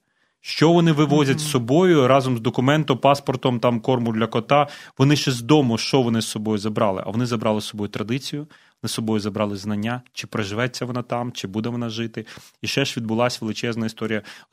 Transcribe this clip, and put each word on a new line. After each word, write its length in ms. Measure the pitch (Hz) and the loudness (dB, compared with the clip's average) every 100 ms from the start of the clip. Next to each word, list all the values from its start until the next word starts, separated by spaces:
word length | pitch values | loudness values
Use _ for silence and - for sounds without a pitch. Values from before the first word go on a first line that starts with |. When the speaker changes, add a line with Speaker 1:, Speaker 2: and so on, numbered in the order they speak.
| _ _ _ _ | _ _ _ _
Speaker 1:
Що 320 | - - 151 | -12 2 4
вони 200 | 175 165 | 6 4
вивозять 440 | 147 151 147 139 156 | 4 4 4 4 0
Speaker 2:
Мгм. 80 | 151 | 0
Speaker 1:
з 40 | |
собою 580 | 131 117 147 185 160 127 | -2 2 4 6 6 6
разом 280 | 139 131 120 | 4 4 0
з 40 | |
документом, 580 | 117 113 127 151 147 127 | 0 0 2 2 2 2
паспортом, 640 | 139 143 - 127 135 120 | 4 2 0 -2 0 2
там, 200 | 123 120 | 0 0
корму 320 | 113 127 117 | 0 0 0
для 140 | 110 113 | 0 0
кота? 420 | 120 110 143 143 - - - | -2 2 2 2 -4 -20 0
Вони 180 | 135 147 | 2 4
ще 160 | 147 | 0
з 80 | 123 | -4
дому, 380 | 117 151 127 113 | 4 4 4 0
що 240 | - 139 | 0 2
вони 180 | 120 117 | 2 0
з 60 | 107 | -2
собою 320 | 110 107 107 | -6 -4 -2
забрали? 440 | 107 107 110 95 - | -2 0 0 -2 -4
А 40 | |
вони 160 | 107 123 | -4 -2
забрали 340 | 117 110 107 | -2 -2 -2
з 40 | |
собою 240 | 104 107 104 | -4 -8 -8
традицію, 500 | - 104 127 - 147 156 _ _ _ | -6 -6 -6 -6 -10 -12 _ _ _
вони 60 | 113 | -8
з 40 | |
собою 280 | - 110 110 | -6 -2 -2
забрали 360 | 104 101 104 101 | -2 -4 -4 -4
знання, 460 | 101 104 110 123 - | -6 -6 -4 -8 -10
чи 140 | - - | -16 -10
приживеться 580 | 113 101 104 123 - | -6 -6 -4 -4 -4
вона 180 | 123 123 | -8 -8
там, 300 | 120 120 120 | -6 -6 -6
чи 140 | - 101 | -10 -8
буде 220 | 101 117 | -6 -6
вона 200 | 120 117 | -6 -8
жити. 380 | 110 117 113 107 - - _ | -6 -8 -8 -14 -18 -20 _
І 40 | 110 | -6
ще 180 | - | -2
ж 100 | 143 - | -2 -4
відбулася 420 | 113 110 123 - | -4 0 0 -2
величезна 440 | 110 107 120 113 110 | -8 -6 -6 -4 -6
історія, 360 | 110 110 110 - - - | -6 -4 -4 -6 -18 -20